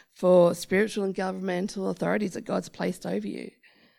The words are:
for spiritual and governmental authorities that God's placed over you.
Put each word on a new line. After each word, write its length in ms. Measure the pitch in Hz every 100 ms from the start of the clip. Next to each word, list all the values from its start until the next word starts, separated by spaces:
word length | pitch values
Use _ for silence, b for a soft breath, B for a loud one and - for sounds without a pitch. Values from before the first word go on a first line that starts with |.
| B
for 420 | - 180 180 175
spiritual 500 | 170 - 196 214 208
and 100 | 196
governmental 760 | 190 190 190 190 180 202 196 190
authorities 420 | 180 170 208 202
that 120 | -
God's 240 | - 196 -
placed 380 | - 185 - -
over 200 | 202 208
you. 240 | 62 - _ b b b